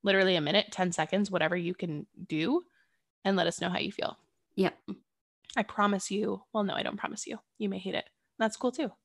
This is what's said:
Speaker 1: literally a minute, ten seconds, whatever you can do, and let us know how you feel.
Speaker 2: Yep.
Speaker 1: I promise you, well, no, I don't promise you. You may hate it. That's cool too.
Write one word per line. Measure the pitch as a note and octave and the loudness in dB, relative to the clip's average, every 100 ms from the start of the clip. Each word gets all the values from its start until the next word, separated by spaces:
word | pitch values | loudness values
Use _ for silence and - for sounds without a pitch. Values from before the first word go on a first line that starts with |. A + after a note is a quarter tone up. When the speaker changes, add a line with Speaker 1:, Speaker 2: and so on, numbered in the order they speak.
Speaker 1:
literally | G3+ F#3+ F#3+ F3+ | 4 6 6 4
a | |
minute, | D3 G3 - | 4 2 2
ten | - F3+ | 0 0
seconds, | E3+ D#3+ F#3+ G3 | 0 0 2 0
whatever | F#3 D#3 F3+ | 2 0 0
you | E3+ | -2
can | F3+ E3+ D3+ - - F#3 | -4 -4 -6 -8 -14 -6
do, | D#3 E3+ D#4 F4 _ _ _ _ _ G3 | -2 2 0 -2 _ _ _ _ _ 0
and | G3 | 2
let | E3+ | 2
us | - | 0
know | F3+ | -4
how | F3+ | -2
you | - | -4
feel. | - - - _ _ _ - | -4 -6 -6 _ _ _ 0
Speaker 2:
Yep. | F#3 - - G3 _ _ _ _ _ - | 0 0 -14 -14 _ _ _ _ _ -4
Speaker 1:
I | |
promise | G#3 - G3+ G3 - | -4 0 2 2 -2
you, | G3 G3+ G3 - | -2 -2 -4 -4
well, | A3 | -2
no, | G3+ - | 0 0
I | |
don't | - G3+ | -4 -4
promise | - G#3+ - | -6 -8 -10
you. | A3 _ _ | -12 _ _
You | G#3 | -6
may | F#3+ | -4
hate | F#3 - | -4 -6
it. | - _ _ _ | -6 _ _ _
That's | A3 - | -2 0
cool | B3 | -2
too. | B3+ C4+ - | 0 -4 -6